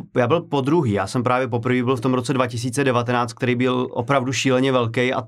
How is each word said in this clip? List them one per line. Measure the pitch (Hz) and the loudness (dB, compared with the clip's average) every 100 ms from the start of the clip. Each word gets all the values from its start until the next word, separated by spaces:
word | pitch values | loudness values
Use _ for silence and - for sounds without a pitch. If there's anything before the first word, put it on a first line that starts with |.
| - - | -6 0
já | 123 | 2
byl | 165 | 0
po | 170 143 | 0 -2
druhý, | 131 170 131 | 2 2 2
já | 101 98 | 0 -2
jsem | 131 | -2
právě | 120 123 131 | 0 0 0
poprvé | 120 123 127 | -2 0 0
byl | 120 131 | 0 0
v | |
tom | 131 | 0
roce | 127 120 | 0 0
dva | 131 127 | 0 0
tisíce | 120 127 117 | -2 -4 0
devatenáct, | 135 120 120 123 120 | 2 2 0 0 -2
který | - 123 | -2 -2
byl | 120 127 127 127 | 0 0 0 -2
opravdu | 120 120 139 123 | -4 0 0 0
šíleně | 120 135 127 135 | -2 2 2 4
velký | 131 117 123 123 | 2 0 0 0
a | 127 | -2